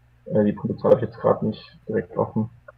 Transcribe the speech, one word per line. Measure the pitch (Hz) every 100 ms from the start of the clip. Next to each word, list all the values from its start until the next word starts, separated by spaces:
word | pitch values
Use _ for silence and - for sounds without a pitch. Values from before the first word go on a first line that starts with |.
| _ _ -
äh, | 107
die | 104
Punktezahl | - - - 101
habe | 104
ich | -
jetzt | -
grad | 110 -
nicht | - - - - -
direkt | 107 - -
offen. | 104 117 110 - -